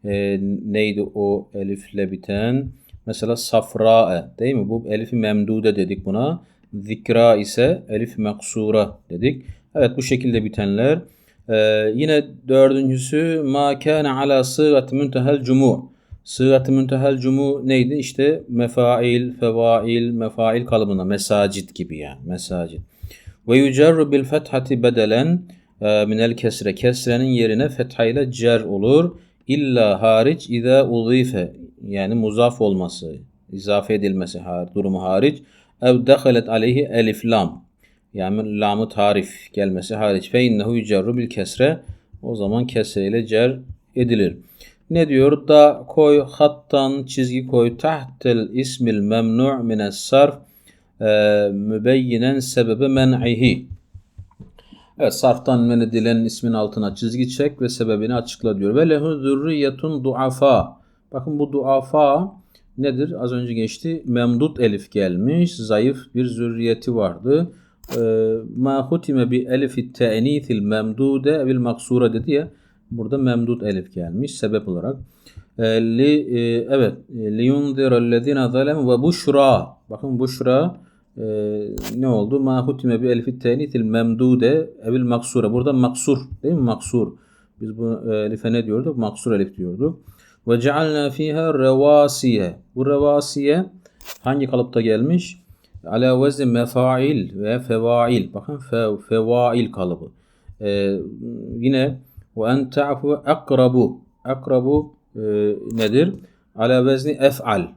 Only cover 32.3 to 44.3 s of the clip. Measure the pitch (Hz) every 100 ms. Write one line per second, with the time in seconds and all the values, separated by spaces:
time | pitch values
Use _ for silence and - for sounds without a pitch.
32.3 | 107 120 123 107 95 87 - 82 76 -
33.3 | _ _ 95 98 101 101 107 101 95 87
34.3 | 90 90 87 87 101 98 95 92 95 139
35.3 | 147 - _ _ _ 123 123 120 135 135
36.3 | 117 110 113 113 127 143 113 110 107 117
37.3 | 110 87 - _ _ _ _ _ 101 92
38.3 | 104 107 104 104 104 110 - 104 101 98
39.3 | - - - 98 92 90 107 107 95 -
40.3 | 123 127 107 104 120 104 101 98 123 117
41.3 | - 92 - 135 165 - - _ - -
42.3 | 113 101 113 123 117 107 101 98 113 110
43.3 | 110 123 131 - - _ - 120 113 92